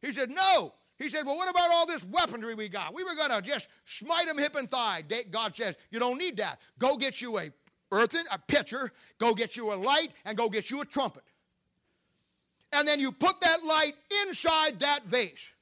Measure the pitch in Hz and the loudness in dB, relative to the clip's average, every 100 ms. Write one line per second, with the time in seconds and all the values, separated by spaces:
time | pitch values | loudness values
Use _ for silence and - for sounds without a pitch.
0 | 285 247 254 294 381 349 165 _ _ _ | -6 -4 -4 2 4 4 2 _ _ _
1 | 285 311 277 302 370 359 349 339 330 320 | -6 -6 -4 -2 0 2 4 4 2 -2
2 | 185 285 339 233 226 220 214 196 160 247 | -2 -2 0 -2 -8 -8 -8 -6 -8 -8
3 | 370 320 294 226 196 277 - _ - - | -8 -2 0 0 -2 -6 -6 _ -14 -14
4 | 247 330 339 302 294 294 254 262 226 175 | -2 0 0 0 -2 -2 -4 -2 0 -2
5 | 151 220 226 214 220 - 220 160 _ 226 | -4 -6 -4 -4 -4 -4 -6 -6 _ -4
6 | 247 254 359 214 190 131 _ _ 254 277 | -2 -2 -4 -4 -6 -6 _ _ 0 2
7 | 262 - 240 214 160 _ _ _ _ 196 | -2 -4 -6 -6 -8 _ _ _ _ 2
8 | 233 330 330 190 - 285 220 254 262 _ | 2 2 -4 -8 2 2 2 -6 -8 _
9 | - _ 233 214 226 - 220 202 208 285 | -20 _ 0 2 -2 -4 -6 -2 2 2
10 | 330 - - 214 233 208 - 269 294 269 | 2 -8 -10 -2 0 -2 -4 -8 -4 -2
11 | 262 - _ _ _ _ _ _ _ _ | -2 -4 _ _ _ _ _ _ _ _
12 | _ _ _ _ _ _ _ 294 294 294 | _ _ _ _ _ _ _ 2 4 4
13 | 269 - 339 370 349 330 330 311 302 294 | 2 2 2 4 4 4 4 2 2 -2
14 | _ 403 403 294 330 320 311 214 285 285 | _ 0 0 0 2 4 2 0 2 2
15 | 214 240 196 - - _ | 2 0 0 -6 -20 _